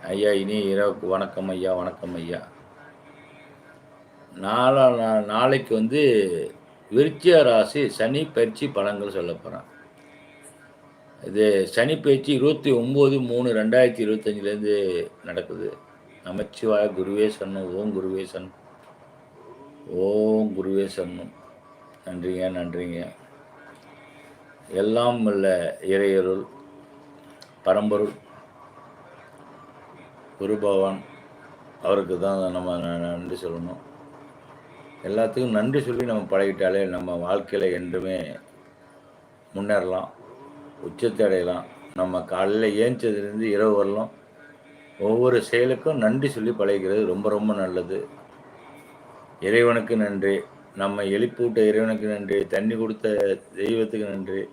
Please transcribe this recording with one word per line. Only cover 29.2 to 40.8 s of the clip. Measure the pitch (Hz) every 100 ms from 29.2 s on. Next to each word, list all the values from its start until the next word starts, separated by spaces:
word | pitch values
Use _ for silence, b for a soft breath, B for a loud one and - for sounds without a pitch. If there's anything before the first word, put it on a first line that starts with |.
| - - - - - - - - - - - -
குரு | 98 104 101
பகவான் | 98 95 95 - - - - - - - - 87
அவருக்கு | 101 92 90 95
தான் | 98 92 90
நம்ம | 90 87 85
ந-, | 85 85
நன்றி | 87 90 87
சொல்லணும். | 87 85 87 90 - - - - - - - - - - - - 90
எல்லாத்துக்கும் | 107 113 120 127 107
நன்றி | 113 139 120
சொல்லி | 120 120
நம்ம | 110 98
பழகிட்டாலே | 95 98 92 95 95 98 90
நம்ம | 90 87
வாழ்க்கையில | 87 101 98 101 95 90
என்றுமே | 90 92 92 92 76 - - - - - - - - - - - _ 98
முன்னேறலாம், | 101 104 92 92 - - - - - - - -